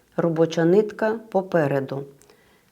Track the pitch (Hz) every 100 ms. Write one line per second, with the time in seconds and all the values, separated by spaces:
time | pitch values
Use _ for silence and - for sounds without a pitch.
0 | _ - 170 160 165 170 165 196 214 -
1 | 220 226 - 190 190 175 143 139 135 139
2 | 139 - _ _ _ _ _